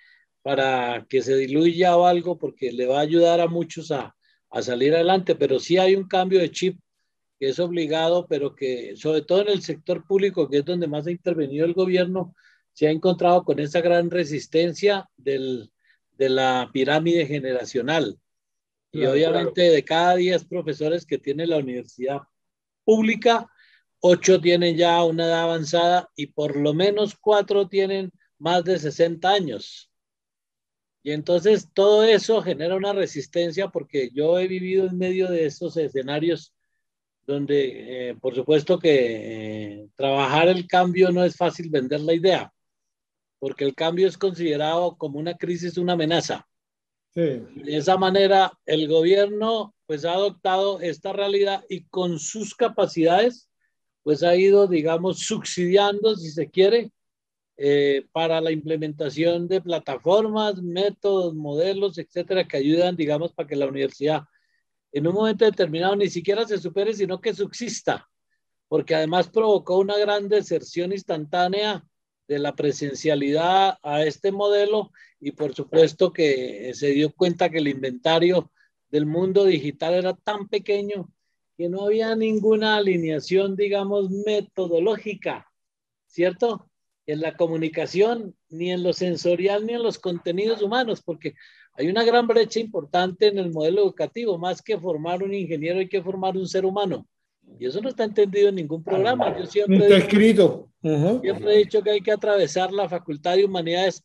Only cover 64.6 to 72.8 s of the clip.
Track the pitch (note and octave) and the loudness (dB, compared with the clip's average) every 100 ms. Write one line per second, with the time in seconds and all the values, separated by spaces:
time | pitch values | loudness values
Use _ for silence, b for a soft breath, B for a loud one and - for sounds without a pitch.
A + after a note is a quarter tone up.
64.6 | _ _ _ D3 D#3+ G3 A3 G3 A3 G#3 | _ _ _ -4 -2 0 0 2 2 2
65.6 | F3 D#3+ F#3 G3+ F#3+ F3 E3+ G3+ A3 G3 | -2 0 -2 0 0 -2 -2 -2 -2 -4
66.6 | E3 F#3+ G#3 G3+ F#3 F#3 A3+ F#3 G3+ - | -6 -4 -4 -2 -4 -4 -6 -6 -8 -8
67.6 | A#3 - - A#2+ - _ _ _ _ _ | -10 -6 -4 -6 -8 _ _ _ _ _
68.6 | - D#3 D3+ D#3+ D#3 F3+ F3+ A3 A3 G3 | -4 -4 0 -2 0 0 0 0 2 2
69.6 | - F3+ G3 G#3 G#3 G#3 G3+ G#3 - E3 | 2 0 2 0 0 0 0 0 0 -4
70.6 | - E3+ F3+ G3 - D#3+ D3+ F3+ F3+ G3 | -4 -6 -4 -6 -6 -6 -4 -2 0 0
71.6 | G#3+ G3 _ _ _ _ - C#3+ D3 C#3+ | -4 -6 _ _ _ _ -6 -4 -4 -2
72.6 | D3 C#3 | -2 -2